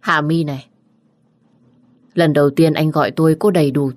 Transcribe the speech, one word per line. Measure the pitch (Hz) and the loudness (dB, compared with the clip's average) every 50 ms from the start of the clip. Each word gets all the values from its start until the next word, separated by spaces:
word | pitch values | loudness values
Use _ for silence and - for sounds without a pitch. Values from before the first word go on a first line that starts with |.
Hà | _ - 175 156 | _ -2 -2 -2
My | 147 151 160 165 165 | 0 0 -2 -2 -2
này. | 147 143 131 - _ _ _ _ _ _ _ _ _ _ _ _ _ _ _ _ _ _ _ _ _ _ _ _ _ _ _ _ _ _ | -4 -6 -10 -12 _ _ _ _ _ _ _ _ _ _ _ _ _ _ _ _ _ _ _ _ _ _ _ _ _ _ _ _ _ _
Lần | - 170 160 | 0 0 2
đầu | 147 147 147 143 | 2 2 2 2
tiên | 139 - 165 160 156 | 2 2 2 2 2
anh | 151 156 156 | 0 -2 -2
gọi | 151 160 143 110 | 0 0 -2 -2
tôi | - - 160 160 160 | -2 0 2 2 2
có | 156 - 208 | 2 0 0
đầy | 190 180 156 143 | 2 2 0 0
đủ | 127 147 143 135 127 | 0 -2 -2 -4 -4